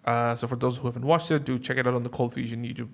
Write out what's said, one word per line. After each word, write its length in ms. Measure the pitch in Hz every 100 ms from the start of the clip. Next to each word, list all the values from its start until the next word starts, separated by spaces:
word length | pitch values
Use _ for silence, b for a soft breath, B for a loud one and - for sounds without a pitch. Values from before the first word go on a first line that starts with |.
| -
Uh, 300 | 117 120 120
so 120 | 120
for 80 | 123
those 220 | 127 123
who 100 | 131
haven't 180 | 120 131
watched 240 | 160 165
it, 120 | 156 139
do 140 | 123
check 180 | - 131
it 80 | 123
out 80 |
on 100 | 123
the 60 | 120
Cold 240 | - 123
Fusion 300 | 127 117 117
YouTube, 260 | 117 123 113